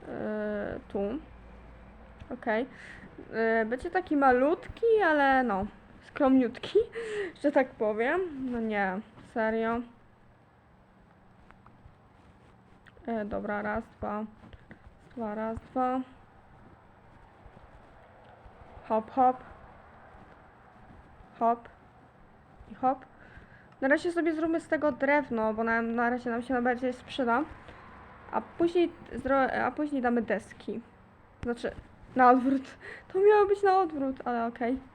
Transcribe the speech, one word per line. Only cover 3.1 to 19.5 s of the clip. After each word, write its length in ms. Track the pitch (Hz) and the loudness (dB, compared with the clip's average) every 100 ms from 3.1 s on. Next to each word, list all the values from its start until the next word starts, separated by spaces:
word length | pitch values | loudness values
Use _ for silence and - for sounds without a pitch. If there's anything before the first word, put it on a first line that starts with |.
| - - | -20 -12
E, 320 | - 226 226 | -2 0 2
będzie 260 | 220 254 349 | 0 -4 -2
taki 260 | 370 359 302 | -4 0 4
malutki, 720 | 277 247 269 359 - - 466 440 370 | 6 6 4 2 -4 -2 4 4 6
ale 360 | 302 277 262 | 4 4 4
no, 240 | 247 196 214 - - - - | 2 0 -4 -8 -20 -20 -18
skromniutki, 720 | - 277 262 240 240 - 392 466 - 453 | 0 4 6 4 -2 0 2 2 -4 -6
<laughs> 320 | 415 381 - | -6 -6 -2
że 100 | 285 | 0
tak 180 | 294 269 | 2 0
powiem. 500 | - 214 214 233 339 370 277 262 | 0 -2 0 0 0 -2 -6 -6
No 100 | 240 | -4
nie, 400 | 226 214 196 190 - - - | -2 -2 -2 -4 -8 -18 -12
serio. 460 | - 220 226 226 233 240 - - - - - _ _ _ - - - - - - - - - - - - - - - - - - - - - - - - | -4 -2 0 -2 -4 -6 -16 -20 -20 -20 -20 _ _ _ -20 -20 -20 -20 -20 -20 -20 -20 -20 -20 -20 -20 -20 -20 -20 -20 -20 -20 -20 -20 -20 -20 -18 -8
E, 180 | 233 | -6
dobra, 380 | 208 202 208 208 | -4 -6 -4 -4
raz, 220 | 208 214 226 - | -4 -6 -8 -10
dwa, 260 | 208 208 220 - - - - - - - - - | -8 -6 -8 -12 -20 -20 -20 -20 -20 -20 -20 -10
dwa, 180 | 220 | -8
raz, 240 | 214 220 226 - | -6 -6 -6 -8
dwa. 300 | - 254 262 262 - - - - - - - - - - - - - - - - - - - - - - - - - - - - | -2 0 -2 -6 -14 -20 -20 -20 -20 -20 -20 -20 -20 -20 -20 -20 -20 -20 -20 -20 -20 -20 -20 -20 -20 -20 -20 -20 -20 -20 -20 -4
Hop, 220 | 220 220 | -4 -2
hop. 260 | - 254 254 - | 2 2 2 -8